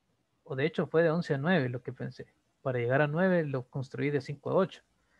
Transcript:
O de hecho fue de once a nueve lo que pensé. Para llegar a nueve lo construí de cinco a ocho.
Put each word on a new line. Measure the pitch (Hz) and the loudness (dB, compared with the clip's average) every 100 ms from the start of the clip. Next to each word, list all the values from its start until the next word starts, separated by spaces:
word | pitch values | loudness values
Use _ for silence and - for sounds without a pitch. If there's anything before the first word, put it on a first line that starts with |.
| _ _ _ _ | _ _ _ _
O | - 135 | -10 -2
de | 156 | -2
hecho | - 156 | -2 0
fue | 160 | 2
de | 165 | 2
once | 165 - | 2 0
a | 143 | -2
nueve | 147 185 127 | 2 2 2
lo | 123 | -4
que | - | -8
pensé. | 127 131 - - _ _ _ | -10 -10 -12 -20 _ _ _
Para | 135 123 | -4 -2
llegar | 120 135 | 2 2
a | 147 | 2
nueve | 151 190 180 151 | 2 2 2 0
lo | 135 | -4
construí | 123 147 131 131 135 | -6 -8 -6 -4 -2
de | 143 | -2
cinco | - 147 131 | -4 -8 0
a | 143 | 2
ocho. | 190 - _ _ _ | 2 -2 _ _ _